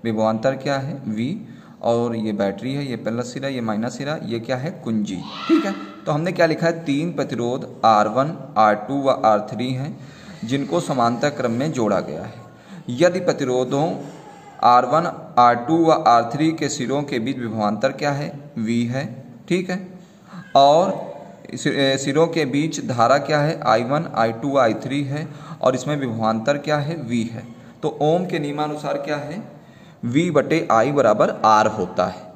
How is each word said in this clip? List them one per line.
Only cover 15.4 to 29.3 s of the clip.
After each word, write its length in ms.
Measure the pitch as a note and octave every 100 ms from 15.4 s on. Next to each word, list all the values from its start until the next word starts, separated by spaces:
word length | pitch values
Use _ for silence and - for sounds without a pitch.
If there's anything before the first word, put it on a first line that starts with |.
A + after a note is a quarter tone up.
| A#2+ A#2+
टू 160 | - E3
व 180 | E3 D#3 G#2+
आर 220 | A#2 A2+
थ्री 200 | C#3+ D#3+
के 140 | D#3+ C#3+
सिरों 320 | - C3+ C#3
के 140 | C#3+ C3
बीच 180 | A#2 C3
विभवांतर 540 | A#2 A2 G#2 G#2 C3+
क्या 180 | C#3 D3
है, 200 | C#3+ D#3+ C#3+ - -
V 260 | A2 A#2
है, 220 | A#2+ C3 F3 - - - -
ठीक 220 | F#3 F#3
है, 100 | F#3 - - - - - F3+ - C#3+
और 540 | C#3 D#3 F#3+ F#3+ - - - - -
सि-, 160 | - D#3
ए, 280 | C3+ C3+ C3+
सिरों 280 | C#3+ C#3+ D#3+
के 160 | E3 C#3+
बीच 320 | C#3+ D#3+ D#3
धारा 340 | - A#2 A#2 C#3+
क्या 180 | D3 D3+
है, 180 | D3 -
आई 200 | A#2 A2+
वन, 220 | A#2+ D3 E3
आई 180 | - A2+
टू, 240 | A#2 C#3+ C#3
आई 160 | A#2 G#2+
थ्री 260 | - C#3
है, 220 | C#3 D3 E3 - - -
और 140 | B2+
इसमें 200 | B2+ D3 D3
विभवांतर 600 | C3 A2 A2 A2+ A2+ C#3+
क्या 180 | D3+ D3
है, 160 | C#3+ E3+
V 240 | A#2 A#2+
है। 180 | A2 A2+ - - - -
तो 60 | D3+ -
ओम 220 | D3+ E3+ F3+
के 120 | E3+
नियमानुसार 600 | D3 D3 D3+ D3 D3 C#3+
क्या 180 | D#3+ D3
है, 260 | C#3